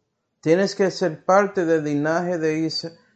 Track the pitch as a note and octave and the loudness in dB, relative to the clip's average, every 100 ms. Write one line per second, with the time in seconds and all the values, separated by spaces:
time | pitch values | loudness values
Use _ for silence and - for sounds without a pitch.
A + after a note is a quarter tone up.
0 | _ _ _ _ D3+ F3 G3 - F#3+ - | _ _ _ _ 0 2 2 0 -2 0
1 | F3+ D3+ - G3 G3 G3 E3 D#3+ D3 D3 | -4 -2 2 2 2 0 0 0 0 -2
2 | D3+ E3+ F3 F3 D#3 D#3 D#3+ - E3 - | 0 -2 -2 -2 -2 -2 -2 -4 -8 -14
3 | _ | _